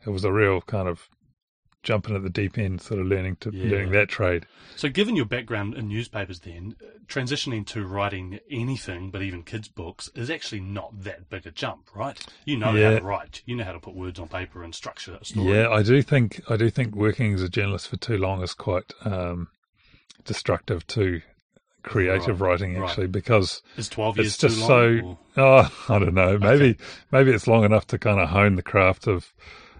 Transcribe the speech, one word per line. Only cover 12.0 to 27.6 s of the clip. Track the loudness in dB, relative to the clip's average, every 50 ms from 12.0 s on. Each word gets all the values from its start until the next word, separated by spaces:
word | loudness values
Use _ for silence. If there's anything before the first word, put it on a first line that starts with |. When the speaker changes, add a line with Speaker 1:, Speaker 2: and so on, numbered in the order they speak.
| -10 -10 -10 -12 -16 -18 -18 _ -8
Speaker 2:
You | -6 -4
know | -2 0 2 4
Speaker 1:
Yeah. | 4 6 6 4
Speaker 2:
how | 2
to | 0
write. | -4 -8 -8 -8 -12 -20 -18 -12
You | -10 -10
know | -8 -8
how | -10
to | -12 -14
put | -16 -16 -12
words | -10 -10 -10 -10 -12
on | -14
paper | -12 -10 -10 -10 -12 -14 -16 -16
and | -16 -14
structure | -14 -14 -14 -14 -14 -16 -16 -16 -16
a | -14
story. | -8 -4 -2 0 2 2
Speaker 1:
Yeah, | 2 2 4
I | 4 2
do | 4 4 4 4 4
think, | 2 2 2 2 0 -2 -8 -6 -4
I | -2
do | 0 0 0
think | 0 0 -4 -4 -2
working | 0 0 0 0 0 0 0 0
as | 0
a | -2 -2
journalist | -2 -2 -2 -2 -2 -4 -6
for | -8 -10
too | -8 -6 -4 -2
long | -2 -2 -2 -2 -4 -6
is | -8 -8
quite, | -8 -4 -4 -4 -4 -4 -8 -14 -8 -6
um, | -6 -4 -4 -4 -6 -6 -8 -10 -12 _ _ _ _ _ _ _ _ _ _ _ _ -20 _ -10
destructive | -10 -10 -6 -2 -2 -2 -2 -2 -6 -6 -6 -6
to | -6 -2 0 0 0 -2 -4 -8 _ _ _ _ _ _ _ _ _ _ _ -10
creative | -4 0 0 2 2 2 0 0 -2 -2 0
Speaker 2:
Right, | 2 2
Speaker 1:
writing, | 2 2 0 -4 -4
Speaker 2:
right. | -4 -4 -4
Speaker 1:
actually, | -2 -2 -2
because | -2 -2 -4 0 4 4 4 4 2 -4 -10 _ _ -12
Speaker 2:
Is | -10 -10 -8
twelve | -4 -2 -2 -2 0 0
Speaker 1:
it's | 0
Speaker 2:
years | 0 0
Speaker 1:
just | 2 2 2 2
Speaker 2:
too | 2
long, | 4 6 6 6 6 6 4 2
Speaker 1:
so, | 0
Speaker 2:
or? | -4 -10 -14 _ _ 0
Speaker 1:
oh, | 4 6 8 10 8 8 6 2 -8 -2 2
I | 2 4
don't | 4 4 4
know. | 4 4 4
Speaker 2:
Okay. | 4 4 4
Speaker 1:
Maybe, | 6 6 8 8 6 4 2 -4 -20 -20 -16 _ 0
maybe | 4 4 6 6
it's | 4 2 4
long | 4 6 6